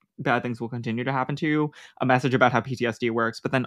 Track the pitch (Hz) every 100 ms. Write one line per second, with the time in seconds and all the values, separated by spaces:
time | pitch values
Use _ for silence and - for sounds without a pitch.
0 | _ - 139 120 123 117 117 120 113 113
1 | 127 135 131 143 156 151 151 - - _
2 | 131 127 131 127 127 120 131 123 117 110
3 | 120 117 113 - - 131